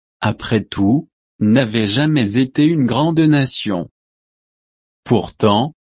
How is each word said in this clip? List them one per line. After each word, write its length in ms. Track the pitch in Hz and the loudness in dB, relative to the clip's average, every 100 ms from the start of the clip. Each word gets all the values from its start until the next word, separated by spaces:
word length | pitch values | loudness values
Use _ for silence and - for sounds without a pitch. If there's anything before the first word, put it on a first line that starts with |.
| _ - | _ -6
après 460 | 107 - - 110 98 | -4 -4 -2 -2 -2
tout, 420 | - 98 143 - _ _ - | -2 0 0 -2 _ _ -4
n'avaient 480 | 107 120 120 113 104 | 0 2 2 -2 -2
jamais 460 | 113 151 151 101 | 0 0 0 0
été 320 | 113 131 - 151 | 0 -2 0 0
une 200 | 165 120 | 2 0
grande 360 | 127 160 160 | 0 0 2
nation. 680 | 156 147 131 - 107 90 - _ _ _ _ _ _ _ _ _ _ _ - | 2 2 0 -4 -6 -6 -8 _ _ _ _ _ _ _ _ _ _ _ 0
Pourtant, 640 | 113 - - 110 104 147 - _ | 0 0 -2 0 2 -2 -8 _